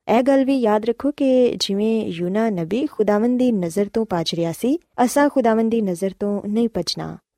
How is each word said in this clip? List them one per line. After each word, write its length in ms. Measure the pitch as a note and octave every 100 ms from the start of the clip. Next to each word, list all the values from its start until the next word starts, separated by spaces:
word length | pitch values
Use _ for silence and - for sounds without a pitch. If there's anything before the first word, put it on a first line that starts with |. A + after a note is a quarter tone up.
| -
ਇਹ 140 | A3+
ਗੱਲ 220 | B3+ C4+ C4
ਵੀ 100 | C4+
ਯਾਦ 300 | A3 G#3+ A3
ਰੱਖੋ 260 | A3+ C#4
ਕਿ 440 | - C4+ B3+ A#3+ F#3
ਜਿਵੇਂ 460 | - G3 A3 A3+ G#3+
ਯੂਨਾ 420 | E3+ F3 G#3 A3+
ਨਬੀ 360 | F3+ E3 A3+ D4+
ਖੁਦਾਵੰਦ 540 | - G#3 G#3 A#3+ B3
ਦੀ 120 | B3+
ਨਜ਼ਰ 380 | G#3 E3+ G3 G3+
ਤੋਂ 120 | A3+ A3
ਭੱਜ 280 | F3 E3
ਰਿਹਾ 180 | E3 E3
ਸੀ, 280 | D#3+ B3 D#4+ - - B3
ਅਸਾਂ 240 | C#4+ C#4+
ਖੁਦਾਵੰਦ 420 | C4+ A3+ A3 A3+
ਦੀ 100 | A3+
ਨਜ਼ਰ 320 | G3 E3+ F#3+ -
ਤੋਂ 220 | G3+ G3+ G#3
ਨਹੀਂ 220 | G#3+ A3+
ਭੱਜਣਾ, 480 | F3+ E3 E3+ D#3 - _